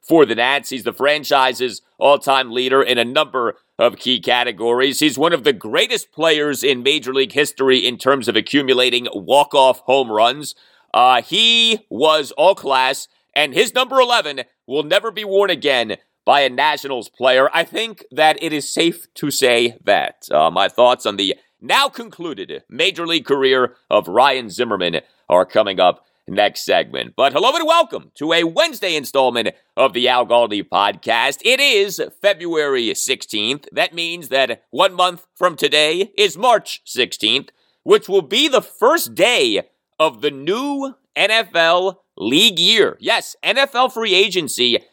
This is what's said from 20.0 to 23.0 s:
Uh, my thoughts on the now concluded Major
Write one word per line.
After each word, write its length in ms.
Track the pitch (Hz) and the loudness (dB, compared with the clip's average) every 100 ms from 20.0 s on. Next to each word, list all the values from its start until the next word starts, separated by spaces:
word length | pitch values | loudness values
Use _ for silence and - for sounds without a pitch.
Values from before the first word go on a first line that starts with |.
| 69 - - | 0 -10 -2
Uh, 200 | 78 80 | 2 2
my 180 | 87 95 | 2 -2
thoughts 380 | - 123 127 110 | 4 2 4 -4
on 100 | 101 | -4
the 200 | 98 - _ _ | -4 -6 _ _
now 300 | 120 220 277 | -2 -2 -2
concluded 760 | 269 226 - 170 117 87 71 _ | -6 -18 -14 -14 -12 -12 -14 _
Major 380 | 127 180 160 | -4 -4 -2